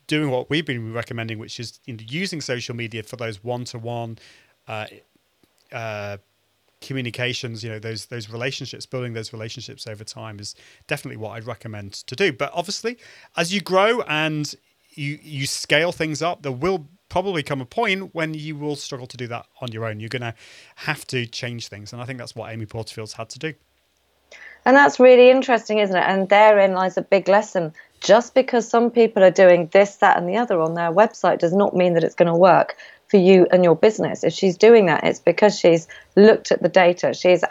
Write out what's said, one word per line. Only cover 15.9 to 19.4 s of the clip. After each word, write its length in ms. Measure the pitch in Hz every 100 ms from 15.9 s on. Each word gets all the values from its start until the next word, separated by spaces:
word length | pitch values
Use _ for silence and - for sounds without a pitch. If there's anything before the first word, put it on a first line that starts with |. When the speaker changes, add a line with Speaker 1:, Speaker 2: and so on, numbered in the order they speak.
Speaker 1:
things 300 | 170 160 139
up, 200 | 160 170
there 80 | 143
will 380 | 127 170 190 143 _ -
probably 360 | 180 190 170
come 160 | 139 139
a 40 |
point 480 | 127 - 226 190 190 165
when 180 | 156
you 220 | 156 151 147
will 180 | 151
struggle 320 | 143 - 131 127
to 100 | 123
do 120 | 120
that 180 | 117